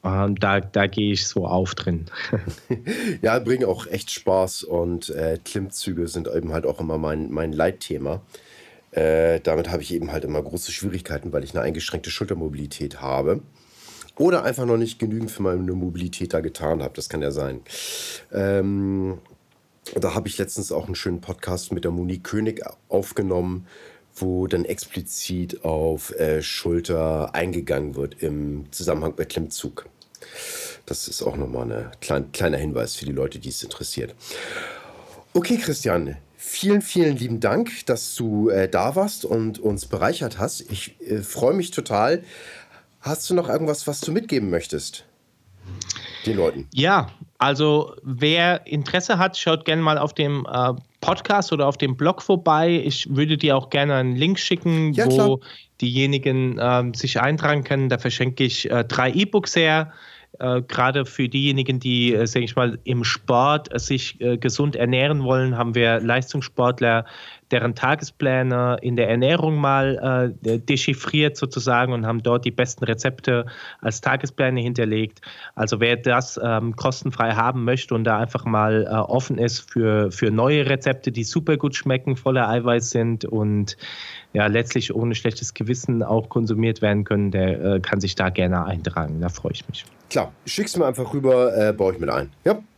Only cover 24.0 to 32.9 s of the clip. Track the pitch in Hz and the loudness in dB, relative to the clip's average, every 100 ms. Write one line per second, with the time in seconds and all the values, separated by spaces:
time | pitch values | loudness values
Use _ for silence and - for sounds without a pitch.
24 | _ - 92 90 92 87 85 87 - - | _ -6 -2 0 0 -2 -2 -6 -6 -10
25 | 87 - - 90 87 - 80 78 80 78 | -8 -10 -6 -4 -6 -6 -2 0 0 -2
26 | - - 78 78 73 - 87 85 85 82 | -6 -2 0 0 -2 -6 -2 -2 0 0
27 | 80 80 - 73 87 69 67 71 73 - | 0 0 -2 -2 -2 -4 -2 -2 -2 -6
28 | 69 - 78 73 73 73 73 - 85 78 | -8 -6 -6 -4 -6 -6 -10 -6 -4 -2
29 | 80 - - - 80 - - - - _ | -2 -4 -6 -4 -6 -8 -10 -12 -18 _
30 | _ - - - - - - - - - | _ -20 -20 -14 -12 -10 -12 -14 -10 -10
31 | - - 60 60 65 62 58 55 58 - | -8 -6 -4 -4 -6 -6 -6 -8 -10 -14
32 | - 71 71 - 87 69 76 73 - | -4 -2 -2 -2 0 0 -2 -4 -4